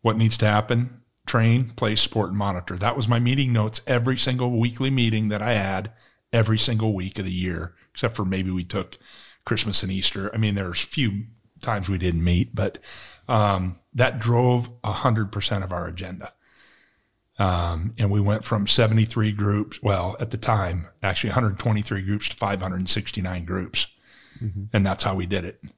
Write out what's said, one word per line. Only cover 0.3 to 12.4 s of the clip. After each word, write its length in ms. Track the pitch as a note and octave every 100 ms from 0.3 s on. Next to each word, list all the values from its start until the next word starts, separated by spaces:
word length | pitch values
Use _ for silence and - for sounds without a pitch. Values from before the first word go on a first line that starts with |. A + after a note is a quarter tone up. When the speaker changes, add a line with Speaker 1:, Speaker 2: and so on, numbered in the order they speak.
| -
Speaker 1:
to 80 | G#2+
happen, 560 | G#2 G#2 A#2+ B2 - _ _ -
train, 460 | A#2+ A2+ A#2 B2 -
place, 240 | A2+ G#2+
support, 300 | - A2+ F#2+
and 80 | G2
monitor. 400 | G2+ F2+ F2 F2+
That 180 | G#2+ B2
was 120 | G#2+
my 100 | A#2+
meeting 340 | A#2+ C3+ C3
notes 300 | A#2 G#2+ A2+ -
every 300 | B2 A#2+ B2+
single 420 | - B2+ B2 A#2+
weekly 320 | A#2 A#2+ C3+
meeting 380 | C3+ A#2 A2 A2
that 140 | G#2
I 100 | G#2+
had 400 | A2+ G2 F#2+ G2+ - _ _ _
every 260 | A#2 A2 A2
single 360 | - A2+ A2
week 240 | G2 F#2 -
of 80 | F#2+
the 40 |
year, 440 | F2+ F#2 E2+ E2+ _ _
except 240 | - A#2+ A2+
for 80 |
maybe 260 | F#2+ F#2+ F#2+
we 140 | F2+
took 320 | F2+ G2 F#2+ - - - - _
Christmas 380 | - A2+ A2 F#2+
and 100 | F#2+
Easter. 420 | F#2+ F2+ G2+ G2+
I 40 | A2
mean, 160 | G#2+
there's 280 | G2+ F#2+ F2
a 40 | -
few 380 | - B2 G2+ A2+ - _ _
times 280 | - G#2+ F2+
we 100 | G2
didn't 260 | F2+ E2+
meet, 300 | E2+ F2